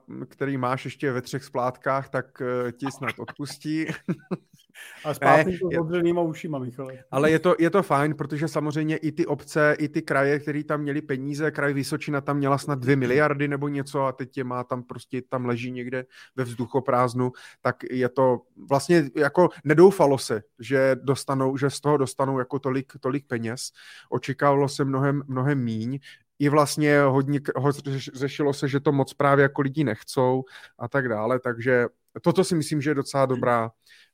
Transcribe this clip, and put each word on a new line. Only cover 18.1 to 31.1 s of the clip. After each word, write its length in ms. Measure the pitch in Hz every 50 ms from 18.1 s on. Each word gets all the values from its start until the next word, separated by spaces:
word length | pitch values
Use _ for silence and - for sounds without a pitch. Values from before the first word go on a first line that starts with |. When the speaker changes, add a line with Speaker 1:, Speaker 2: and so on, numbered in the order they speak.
| - 135 131 127 123 123 - _ _ - - -
Speaker 1:
vlastně 420 | 135 139 - - 175 170 147 131 -
jako 320 | - 147 139 - 180 175 156 - - -
nedoufalo 540 | 143 156 160 180 202 196 - 156 143 139 131
se, 240 | - - 120 104 - _ _ _
že 380 | 117 110 135 135 135 135 131 123
dostanou, 540 | - 135 135 - - - 139 135 135 131 135
že 140 | 127 135 139
z 100 | 139 -
toho 160 | - 147 151
dostanou 420 | 139 135 123 - - 139 131 135 131
jako 200 | 123 - - 131
tolik, 340 | - 135 131 135 131 - - 135
tolik 260 | - 131 135 143 -
peněz. 440 | _ 123 117 113 110 117 135 - - - - - - - - - _
Očekávalo 580 | - 123 - - 131 - 147 143 139 143 143 139
se 160 | 143 - 143
mnohem, 380 | 135 135 131 139 139 143 143 143 143
mnohem 360 | 131 127 127 143 147 135 120
míň. 340 | 117 113 110 110 120 135 139 - - - _ _ _ _ _
I 100 | 143 143
vlastně 520 | 143 156 147 139 - 156 151 147 147 143
hodně 400 | 143 135 131 139 139 139 143 135
k-, 180 | 147 - - 131
ho-, 140 | 127 143
řeš-, 380 | 139 143 - 139 135 135 - 147 -
řešilo 380 | 123 139 139 - - 151 139
se, 160 | 135 - 156 139
že 120 | 131 143
to 120 | 139 156
moc 220 | 143 135 131 - -
právě 280 | - 143 143 139 139
jako 200 | 139 139 139 -
lidi 220 | 143 135 131 160 151
nechcou 600 | 120 107 - - - - 139 127 127 131 131 131 - - - - - _ -
a 100 | 120 120
tak 200 | - 139 127
dále, 320 | 120